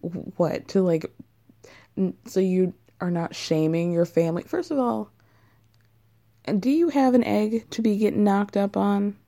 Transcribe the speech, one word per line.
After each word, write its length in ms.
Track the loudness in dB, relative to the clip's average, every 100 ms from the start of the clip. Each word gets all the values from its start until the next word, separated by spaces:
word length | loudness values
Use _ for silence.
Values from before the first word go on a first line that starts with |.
w-, 280 | -8 -10 -12 -10
what? 300 | -8 -8 -4
To, 120 | 0
like, 300 | 2 0 -4 _ -20 _ _ _ -20 -20 _ -4
n-, 160 | -4 -6 -6
so 140 | -2
you 360 | 0 2 0 -2 _ _
are 80 | -4
not 240 | -2 -4
shaming 580 | -8 -2 0 2 0 0
your 140 | 0 2
family. 380 | 2 0 -2
First 260 | -4 -6 -4
of 80 | -2
all, 320 | 0 -2 -6 _ _ _ _ _ _ _ _ _ _ _ _ _ -2 0
do 100 | 2
you 200 | 2 2
have 260 | 4 4 4
an 80 |
egg 440 | 2 0 0 -2 -6
to 100 | -2
be 160 | 0 2
getting 260 | 2 2
knocked 320 | 2 2 0 0
up 220 | 0 0
on? 380 | 0 2 -2 -6